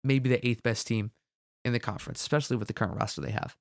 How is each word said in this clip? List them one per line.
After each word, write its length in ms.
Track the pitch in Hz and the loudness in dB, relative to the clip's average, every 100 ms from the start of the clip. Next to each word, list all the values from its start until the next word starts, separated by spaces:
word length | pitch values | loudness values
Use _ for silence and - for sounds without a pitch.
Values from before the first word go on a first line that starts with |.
maybe 240 | 135 135 127 | 4 2 4
the 160 | 123 123 | 4 4
eighth 160 | 113 | 2
best 240 | 120 113 - | 0 0 0
team 240 | 113 107 _ _ _ _ _ | 0 0 _ _ _ _ _
in 100 | 127 | -2
the 60 | 120 | 0
conference, 420 | - 98 - 120 | -2 -4 -8 -6
especially 360 | - 147 143 123 | 0 0 0 -2
with 100 | 101 | -2
the 60 | |
current 240 | - 107 - | -2 -2 0
roster 220 | - - | -4 -2
they 100 | 69 | -4
have. 240 | 107 - - | -4 -6 -10